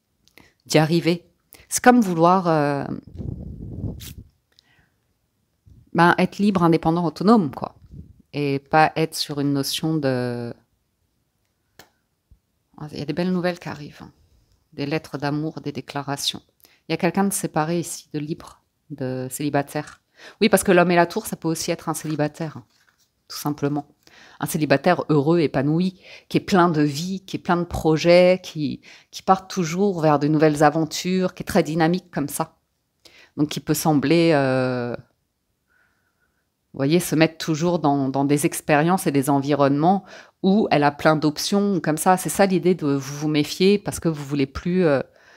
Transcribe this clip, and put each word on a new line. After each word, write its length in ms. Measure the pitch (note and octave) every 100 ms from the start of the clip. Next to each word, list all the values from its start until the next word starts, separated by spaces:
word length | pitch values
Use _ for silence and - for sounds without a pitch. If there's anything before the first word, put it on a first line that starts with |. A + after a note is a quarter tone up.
| _ _ _ - _ _ -
d'y 120 | D3+
arriver. 500 | D#3 E3+ D3+ F3 _ _ _ - -
C'est 140 | -
comme 180 | B3 B3
vouloir, 460 | F#3+ E3 E3+ F#3+ F3
euh, 380 | D#3 C#3+ C#3 - - - - - - - - - - - - - - - _ _ _ _ _ _ _ _ _ _ _ _ _ _ - _
ben, 220 | E3+ E3+ -
être 200 | F#3 -
libre, 240 | G3+ F#3
indépendant, 420 | E3+ D#3+ E3 E3
autonome, 480 | E3+ - F#3 A#3 D3
quoi. 220 | - - - - - - _ _
Et 280 | C#3 C#3+ C#3
pas 320 | - D#3 D#3 -
être 180 | D#3+
sur 260 | - - C#3+
une 120 | C#3+
notion 440 | C#3 C3+ - D#3+ D#3+
de, 580 | C#3 B2 B2 A#2+ A#2 - _ _ _ _ _ _ _ _ _ _ _ _ - _ _ _ _ _ _ _ _ -
ah, 80 | D3+
il 60 | -
y 40 |
a 20 |
des 80 | C#3+
belles 200 | F3 F3+
nouvelles 260 | F#3 F3 F3
qui 100 | D#3
arrivent, 340 | C#3+ D3 -
hein. 100 | D3+ _ _ _ _ _ _
Des 140 | - C#3+
lettres 320 | D#3 - C#3+
d'amour, 420 | C#3+ D3 D#3 D3+
des 120 | D3
déclarations. 720 | C#3 - C#3+ C3+ C#3 - - _ _ _ _ -
Il 40 |
y 20 |
a 20 | E3
quelqu'un 280 | E3+ G3
de 80 | G3
séparé 460 | - D#3+ D#3+ D#3 F3
ici, 300 | D#3+ - -
de 60 | D3+
libre, 440 | D3+ E3 - - _ _ -
de 380 | C#3+ B2+ B2+ B2+
célibataire. 720 | - D3 C#3+ C#3+ D3+ - - _ _ - -
Oui, 80 | A3
parce 140 | F#3
que 100 | -
l'homme 200 | F3+ F3
et 40 | F3
la 100 | E3+
tour, 200 | A3 -
ça 100 | F3+
peut 120 | E3
aussi 240 | D#3+ -
être 160 | E3 -
un 60 |
célibataire, 640 | D3+ D#3 D3+ D3 - D#3 A#2
hein, 60 | - _ _ _ _ _ -
tout 120 | -
simplement. 500 | D3 C#3+ C#3+ D3 - _ _ - - -
Un 60 | -
célibataire 580 | E3+ D3 C#3 F3+ F3 -
heureux, 320 | D3+ C#3 F3
épanoui, 600 | C#3 C#3 C#3 D#3+ F#3 - - - -
qui 80 | -
est 20 |
plein 280 | - F#3 F3
de 140 | D3+
vie, 420 | D3 C#3 F3+ F#3+
qui 120 | - D3
est 40 |
plein 160 | - F3
de 80 |
projets, 760 | F3 - D#3+ D#3 E3+ F3 F3+ F#3
qui, 380 | - D#3 C#3+ B2+ - - _
qui 120 | -
part 240 | - F#3+ -
toujours 540 | G3 D#3+ F3 G3+ F3
vers 180 | D#3 D3
de 100 | D3
nouvelles 340 | D3+ D#3 D3
aventures, 720 | D3+ D#3+ D#3+ - F3+ F#3 F3+
qui 80 | -
est 40 | -
très 160 | F#3
dynamique 480 | D3 D#3+ D#3+ F#3 -
comme 180 | E3+ C#3+
ça. 280 | - D#3+ _ _ _ _ _ _ - _ -
Donc, 120 | D3+
qui 120 | -
peut 140 | -
sembler, 580 | D3+ E3 D3 C3 E3 E3
euh, 600 | D3 C3+ C3 B2+ B2 A#2+ - - _ _ _ _ _ _ _ _ _ _ _ _ _ _ _ _
vous 60 | -
voyez, 220 | C#3 F3
se 140 | -
mettre 240 | D#3 D#3+ -
toujours 400 | - D3+ F3 F3
dans, 300 | D3 C#3+ C3+
dans 160 | C#3
des 200 | C#3 C#3+
expériences 640 | E3 - - D3 E3 F#3 E3
et 60 |
des 180 | C#3 C3+
environnements 760 | C#3 C#3 C#3+ C#3 C#3+ E3 G3 - - - _
où 260 | F#3+ G3+ -
elle 140 | D3
a 60 | D3
plein 260 | - D#3+ D#3
d'options 640 | D3+ D3 - G3+ G3+ F3+
comme 180 | D#3 D#3
ça. 180 | F#3 F3+
C'est 120 | D#3+
ça 180 | - G3
l'idée 280 | F3+ F3
de 120 | E3+ D3
vous, 120 | C#3
vous 300 | C3+ C#3+ D#3
méfier 500 | D3 D3 - F#3+ G3+
parce 200 | E3 -
que 100 | E3+
vous 160 | D3
voulez 220 | C#3 C#3+ C3+
plus, 380 | - F3 F3+
euh, 160 | E3 C3+ - _ _